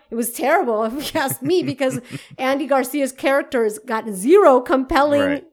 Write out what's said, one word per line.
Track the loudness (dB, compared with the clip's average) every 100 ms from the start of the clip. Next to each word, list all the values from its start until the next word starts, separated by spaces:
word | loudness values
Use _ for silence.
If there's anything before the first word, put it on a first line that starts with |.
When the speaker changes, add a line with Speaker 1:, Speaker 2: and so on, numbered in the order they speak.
| _
Speaker 1:
It | -8
was | -6
terrible, | -4 0 2 2 -2
<laughs> | -2 -4
if | -6
you | -4
ask | -4 -4
me, | -2 0
because | -2 -2 -4 -4 -8 -14
Speaker 2:
<laughs> | -14 -6
Speaker 1:
Andy | -2 -2 0
Garcia's | 0 0 -2 -4
character | -2 -2 0 0 -2
has | -2 -4
got | -6 -8 -6
zero | -4 4 6 8 4
compelling | 2 -2 0 0 2 2
Speaker 2:
Right. | 0 -2 -8